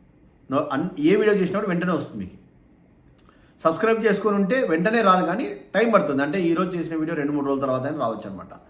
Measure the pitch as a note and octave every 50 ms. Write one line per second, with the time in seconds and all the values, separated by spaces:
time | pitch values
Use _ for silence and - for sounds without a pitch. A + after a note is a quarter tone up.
0 | _ _ _ _ - _ _ _ _ - C3 C#3+ D#3 - C3+ C3+ E3+ F3+ - C#3+
1 | D3 E3 G3 G#3+ A3 G#3 G3+ F#3+ F#3 C#3+ F3+ G3+ G#3+ F#3+ F3 E3+ E3 F3+ F3 D3
2 | - - - G#2 F#2 F#2 - - - - _ _ _ _ - _ _ _ _ _
3 | _ _ _ _ _ - _ _ _ _ _ - - D#3+ E3 - A3 A3 A3+ G#3+
4 | G#3 G#3+ F#3+ G3+ - G#3+ G3+ G3+ G3 F#3 B3+ C4+ B3+ - D#3+ D#3+ F3+ A3 A3+ A#3
5 | A3 F#3+ F#3 F#3 F3 E3 F3+ A3+ - - - - - - - F#3+ A3+ A#3 A3 G3
6 | - D3+ C#3 C3 C#3 D3 D3+ G3 F3 E3 E3 E3+ F#3+ F3+ F3+ E3+ D#3 - E3 D#3
7 | D#3 D#3+ E3+ D3+ C#3 D3 D3 C#3+ C3+ C#3 C#3 C3+ C#3 C3 C3 B2+ C3 C#3+ D#3 D3+
8 | C3 A2+ A2 G2+ - G#2 F#2+ F2+ F2+ - - - - -